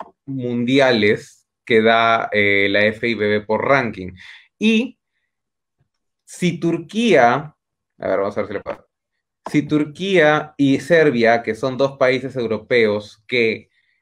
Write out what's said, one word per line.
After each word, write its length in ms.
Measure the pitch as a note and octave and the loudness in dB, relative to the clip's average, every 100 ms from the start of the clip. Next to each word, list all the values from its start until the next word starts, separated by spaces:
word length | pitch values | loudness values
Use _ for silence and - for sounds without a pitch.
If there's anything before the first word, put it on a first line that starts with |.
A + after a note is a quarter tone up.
| - _ - | -20 _ -12
mundiales 1200 | C3+ B2 A#2+ A#2+ C3+ C3 A#2 G#2 A2+ - _ _ _ | -8 -6 -4 0 2 4 4 2 0 -6 _ _ _
que 160 | - A2+ | 0 2
da, 480 | A2 A2+ A2+ A2+ - | 4 4 2 0 0
eh, 360 | G#2+ G2+ G2 G2 | 0 2 2 2
la 140 | G2 | 2
F 240 | G#2+ A2 A#2+ | 0 -2 -4
I 60 | |
B 140 | G#2+ G#2 | -2 -2
B 120 | G#2 | -2
por 260 | G#2 A2 B2+ | -2 -4 0
ranking. 460 | C#3 A#2+ G#2 F2+ F2+ - - _ - | 0 -2 -8 -14 -16 -20 -20 _ -4
Y 400 | G#3+ A3+ C4 - _ _ _ _ _ _ _ _ _ _ _ _ _ | 0 0 -2 -10 _ _ _ _ _ _ _ _ _ _ _ _ _
si 340 | - F3+ E3+ | -4 -4 -2
Turquía, 960 | E3+ E3 D#3 G#3 A#3 D3+ A#2+ C3 D#3 _ _ _ _ _ | -4 -4 -6 -2 2 4 4 2 -4 _ _ _ _ _
a 100 | F#2+ | -4
ver, 100 | F#2+ | -2
vamos 180 | G2 G#2+ | -4 -6
a 60 | |
ver 60 | G2 | -8
si 60 | |
lo 80 | G2+ | -8
puedo. 240 | - - _ _ _ _ _ _ - | -10 -14 _ _ _ _ _ _ -4
Si 100 | D3+ | -4
Turquía 920 | C#3+ D3+ D3+ C#3+ F#3+ F#3 D3+ D3+ - - | 0 -2 -2 -6 -2 2 4 2 -2 -2
y 240 | C#3 C3 | 0 0
Serbia, 640 | - E3+ D3+ A#2+ A2 A#2 | 2 2 4 2 2 2
que 120 | A#2 | -2
son 220 | G#2+ C3+ C3 | -6 -4 -2
dos 220 | C#3 C#3 | -4 0
países 360 | B2+ C3 C3+ | 0 0 -4
europeos 880 | C3+ A2+ G#2+ - B2 A2 G#2 G#2 - - | -6 -4 -6 -2 2 2 0 -8 -20 -6
que 400 | B2+ A2+ G#2 - _ _ _ | -2 -2 -4 -10 _ _ _